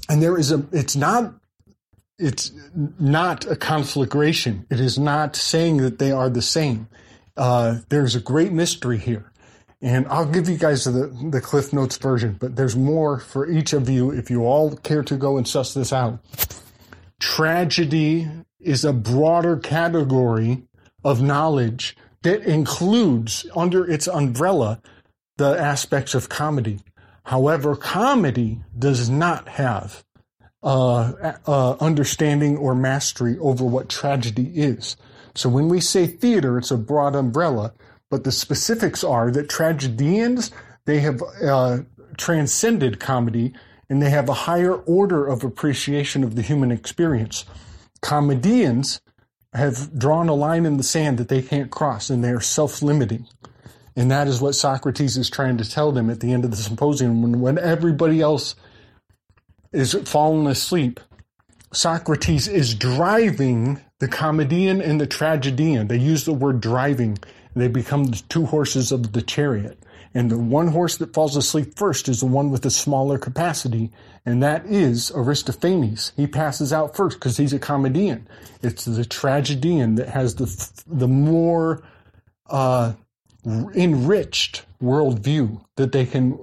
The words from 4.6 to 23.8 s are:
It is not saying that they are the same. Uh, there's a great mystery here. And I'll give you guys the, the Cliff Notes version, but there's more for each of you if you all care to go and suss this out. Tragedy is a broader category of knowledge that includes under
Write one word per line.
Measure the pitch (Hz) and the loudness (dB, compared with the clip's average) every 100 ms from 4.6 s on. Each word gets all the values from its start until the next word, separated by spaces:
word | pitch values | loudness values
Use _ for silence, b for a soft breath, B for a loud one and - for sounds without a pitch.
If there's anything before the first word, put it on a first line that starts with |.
| - | -4
It | 123 | -2
is | 127 131 | 0 0
not | 147 147 151 - | 0 0 -2 -4
saying | - 160 165 151 | -2 0 2 2
that | 131 - | 0 0
they | 139 | 0
are | 135 131 | 2 0
the | 120 | 0
same. | - 160 151 113 113 b b b b - | 0 0 0 -2 -6 b b b b -2
Uh, | 123 123 117 117 - | 0 2 2 -2 -2
there's | 147 131 120 | 0 2 0
a | |
great | - 143 190 | 0 0 2
mystery | 165 170 - 123 117 | 2 -2 -2 -4 -2
here. | 123 107 - b b b b b | -2 -4 -6 b b b b b
And | 131 127 - | 0 0 0
I'll | 156 156 | 0 0
give | 170 170 | 0 0
you | 165 | 2
guys | 165 135 | 2 2
the, | 131 123 143 127 156 | 0 0 -2 -6 -4
the | 135 | -4
Cliff | - 147 139 | 0 0 0
Notes | 143 131 - | -2 -2 -2
version, | 135 127 113 92 | -2 0 0 -4
but | 127 127 | -6 -2
there's | 131 113 | -2 0
more | 135 160 151 135 | 0 2 0 -2
for | - 135 147 | -6 -6 -2
each | 160 147 | -2 0
of | 147 123 | 0 0
you | 131 127 | 2 0
if | 135 113 | -2 -2
you | 123 117 | 0 2
all | 143 156 151 | 4 2 -2
care | - 151 | -2 -2
to | 135 139 | 0 -2
go | 139 139 | 0 0
and | 123 | 0
suss | 147 127 | -2 -2
this | 139 123 | -4 -2
out. | 131 120 - - - - - B B B B B _ | 0 -2 -4 -12 -8 -8 -8 B B B B B _
Tragedy | - - 156 175 175 - 160 160 151 165 160 156 - _ | -4 0 2 2 2 0 0 2 2 0 -2 -8 -16 _
is | - 135 | -2 0
a | 151 | 2
broader | 131 107 127 156 170 170 160 | 0 0 2 4 4 2 0
category | - 156 170 165 135 131 123 113 113 127 - b b b | -2 0 2 2 2 2 2 2 0 -2 -6 b b b
of | 135 123 | 0 2
knowledge | 139 143 160 143 117 120 - b b b | 2 2 2 2 0 -2 -8 b b b
that | 165 208 | 0 0
includes | 208 156 143 - 180 226 208 120 113 - - 165 | 2 0 0 0 2 4 4 2 0 -6 -6 -2
under | 175 180 | 2 2